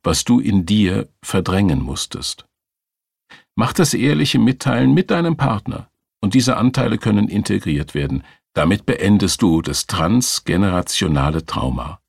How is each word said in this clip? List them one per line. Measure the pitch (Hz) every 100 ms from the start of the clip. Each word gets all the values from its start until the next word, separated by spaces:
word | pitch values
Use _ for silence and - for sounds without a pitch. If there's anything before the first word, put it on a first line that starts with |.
was | 87 82
du | - 123
in | - 98
dir | 85 104 95 101 - _
verdrängen | - 95 - 190 98 69
musstest. | 64 - - - - - _ _ _ _ _ _ _ _ _ - _
Mach | - 117
das | - 156
ehrliche | - 135 151 143 127
Mitteilen | 113 139 135 120 131
mit | 151 185
deinem | 175 170
Partner | 160 139 107 - - - _ _ _
und | 101
diese | 127 120 120
Anteile | 123 131 123 110
können | 117 104 104
integriert | 104 - 98 87 73 71
werden. | 73 69 67 - _ _
Damit | - 78 107
beendest | - 120 101 104 101 -
du | 92 82
das | - - -
transgenerationale | 90 82 120 120 - - 87 98 90 - - 90 71 71 80
Trauma. | 80 - 65 64 73 87